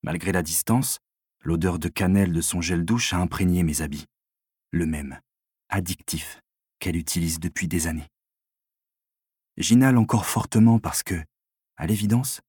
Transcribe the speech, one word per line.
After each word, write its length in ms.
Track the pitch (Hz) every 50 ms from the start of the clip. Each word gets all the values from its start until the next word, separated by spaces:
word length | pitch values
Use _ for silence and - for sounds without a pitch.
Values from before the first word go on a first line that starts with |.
Malgré 300 | - - 80 85 85 95
la 100 | 90 92
distance, 580 | 85 80 85 - - - 113 123 131 - - - _ _ _ _ _ _ _ _
l'odeur 360 | _ 71 82 82 80 92 87 85
de 120 | 85 87
cannelle 440 | - - 101 90 95 101 98 92 85
de 80 | 82
son 180 | 85 - - 90
gel 240 | 85 85 90 85 85
douche 300 | 82 113 120 - - -
a 40 | 90
imprégné 440 | 90 87 - - 95 90 87 90
mes 200 | 87 80 76 76
habits. 260 | 78 73 69 73 76 _ _ _ _ _ _ _ _ _ _ _ _ _
Le 160 | - 85 87 80
même, 340 | 78 76 71 69 67 - _ _ _ _ _ _ _ _ _ _
addictif, 720 | - 101 92 87 90 _ - - - 160 - - - - _ _ _ _ _ _ _ _
qu'elle 180 | - 98 85 82
utilise 420 | 80 - - 87 82 82 80 80
depuis 280 | 82 90 - - 92 82
des 180 | 78 87 78
années. 220 | 82 80 78 73 - _ _ _ _ _ _ _ _ _ _ _ _ _ _ _ _ _ _ _ _ _ _ _ _ _ _ _ _ _ -
J'inhale 400 | 95 - 113 123 131 131 127 120
encore 280 | 110 - - 110 98
fortement 540 | - - 113 110 - - 113 110 117 113 113
parce 240 | - - - - -
que, 200 | - 98 85 76 _ _ _ _ _ _ _ _ _ _ -
à 80 | 76
l'évidence 560 | 82 110 101 104 104 110 120 131 139 - - _